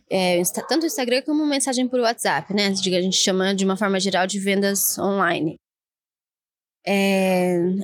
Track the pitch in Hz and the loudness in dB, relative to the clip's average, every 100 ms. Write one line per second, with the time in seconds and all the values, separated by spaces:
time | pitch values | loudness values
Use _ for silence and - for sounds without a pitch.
0 | - 190 185 175 180 - - 294 320 - | -4 0 2 2 0 -4 -2 -2 -2 -2
1 | 240 254 269 302 302 277 269 247 254 254 | -2 -2 0 0 0 0 0 0 0 0
2 | 233 240 196 147 156 202 196 190 190 180 | 0 0 0 -2 -2 0 0 0 0 0
3 | 185 175 - 185 190 196 190 190 208 190 | 0 0 0 2 0 0 0 0 0 0
4 | 196 185 190 196 196 196 196 202 - - | 0 0 0 -2 -2 0 0 0 -2 -2
5 | 185 196 170 170 160 - _ _ _ _ | -2 0 0 0 -4 -8 _ _ _ _
6 | _ _ _ _ _ _ _ _ - 196 | _ _ _ _ _ _ _ _ -2 0
7 | 196 190 185 185 180 175 175 190 | 2 2 2 2 2 2 0 -2